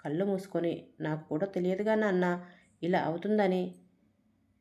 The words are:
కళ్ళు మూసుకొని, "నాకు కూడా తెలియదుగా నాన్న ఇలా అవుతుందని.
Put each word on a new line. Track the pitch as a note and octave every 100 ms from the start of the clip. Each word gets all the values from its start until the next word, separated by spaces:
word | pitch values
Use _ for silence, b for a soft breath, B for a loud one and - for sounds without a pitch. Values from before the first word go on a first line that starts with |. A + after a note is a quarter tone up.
కళ్ళు | D3+ D#3
మూసుకొని, | G3+ F#3+ F#3+ E3+ E3+ - - _
"నాకు | D#3 D#3 -
కూడా | D3+ G3
తెలియదుగా | F#3 F3+ F#3 G#3
నాన్న | G#3+ G#3+ F3+ F3+ F3 B B B _
ఇలా | E3+ F3+
అవుతుందని. | D3 E3+ G3+ G#3+ G3 F#3 F3+ - - _ _ _ _ _ _ _